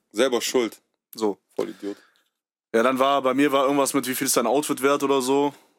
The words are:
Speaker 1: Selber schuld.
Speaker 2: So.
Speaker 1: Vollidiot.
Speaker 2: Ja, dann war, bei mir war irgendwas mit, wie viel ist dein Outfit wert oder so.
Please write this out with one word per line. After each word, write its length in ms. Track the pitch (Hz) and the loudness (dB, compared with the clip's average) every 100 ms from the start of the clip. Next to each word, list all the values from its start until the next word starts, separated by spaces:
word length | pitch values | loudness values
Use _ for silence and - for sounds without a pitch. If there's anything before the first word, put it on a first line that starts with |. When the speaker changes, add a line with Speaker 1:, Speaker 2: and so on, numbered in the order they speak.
| _ | _
Speaker 1:
Selber 300 | 104 135 120 | -2 0 0
schuld. 400 | - 131 113 - _ _ _ | 0 -2 -2 -6 _ _ _
Speaker 2:
So. 240 | 117 107 95 _ - | -6 -4 -4 _ -8
Speaker 1:
Vollidiot. 400 | 101 - 101 104 _ _ _ _ _ _ _ | -8 -8 -12 -12 _ _ _ _ _ _ _
Speaker 2:
Ja, 80 | 113 | 0
dann 160 | 120 131 | 2 2
war, 240 | 135 139 | 2 2
bei 100 | 131 | 0
mir 180 | 131 147 | 0 2
war 140 | 139 | 2
irgendwas 300 | 135 143 135 | 2 2 0
mit, 120 | 139 123 | -2 -4
wie 80 | |
viel 120 | 131 135 | -4 -2
ist 100 | - | 0
dein 100 | 117 | 0
Outfit 360 | 135 151 135 | 0 -2 0
wert 200 | 135 143 | 0 2
oder 200 | 139 139 | 2 0
so. 320 | 127 139 143 139 _ | 2 0 0 -4 _